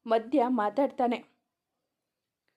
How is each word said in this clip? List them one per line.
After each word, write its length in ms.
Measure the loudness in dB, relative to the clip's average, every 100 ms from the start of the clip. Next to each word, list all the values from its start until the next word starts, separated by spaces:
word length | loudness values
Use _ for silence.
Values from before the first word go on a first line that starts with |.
| 2
ಮಧ್ಯ 380 | 2 2 0 0
ಮಾತಾಡ್ತಾನೆ. 760 | 0 -2 -2 -2 -2 -4 -4 -10 _ _ _ _ _ _ _ _ _ _ _ _